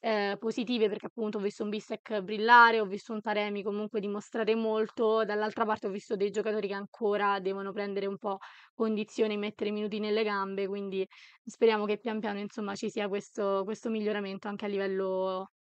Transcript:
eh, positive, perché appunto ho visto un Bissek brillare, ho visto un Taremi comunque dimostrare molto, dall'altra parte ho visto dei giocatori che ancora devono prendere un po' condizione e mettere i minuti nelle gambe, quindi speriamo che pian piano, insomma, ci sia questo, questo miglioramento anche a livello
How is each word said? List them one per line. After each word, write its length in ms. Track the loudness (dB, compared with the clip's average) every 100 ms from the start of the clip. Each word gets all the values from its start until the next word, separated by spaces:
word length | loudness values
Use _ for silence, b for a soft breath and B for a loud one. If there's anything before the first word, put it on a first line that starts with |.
eh, 320 | 0 0 0 -2
positive, 500 | -4 -4 -2 2 0
perché 180 | 0 -8
appunto 320 | -6 -4 -2
ho 20 |
visto 220 | -4 -4
un 80 | -6
Bissek 500 | -6 -6 -12 -6 -6
brillare, 580 | -4 -2 10 12 12 8
ho 60 |
visto 300 | 0 -4 -6
un 80 | -6
Taremi 400 | -2 -2 0 -2
comunque 380 | -4 -4 -4 -4
dimostrare 540 | -4 -6 -6 -4 0
molto, 720 | 2 2 0 -2 0 2 4
dall'altra 400 | 2 0 -2 0
parte 220 | -2 0 -4
ho 40 |
visto 240 | -8 -6
dei 160 | -2 0
giocatori 380 | 0 -2 -2 -2
che 60 |
ancora 640 | -6 -10 -4 0 2 2 0
devono 320 | -2 -4 -6
prendere 320 | -6 -4 -4
un 140 | -4 -4
po' 180 | -6 -6 B B B
condizione 580 | -4 0 0 -4 0 0
e 60 | 0
mettere 320 | -4 -4 -4
i 20 |
minuti 280 | -2 -4 -2
nelle 220 | 0 0
gambe, 440 | 2 0 -2 -2 -2
quindi 420 | -4 -4 -2 -4 B B B
speriamo 440 | -18 4 4 4 0
che 100 | -2
pian 240 | -2 -4
piano, 180 | -4 -6
insomma, 360 | -8 -6 -6
ci 160 | -4 -4
sia 180 | -2 -2
questo, 540 | -4 -6 -4 0 0
questo 240 | -2 -6 -4
miglioramento 580 | -2 -2 -2 -4 -8 -8
anche 200 | -6 -4
a 20 |
livello 840 | -2 -2 -2 -2 0 -2 -4 -8 _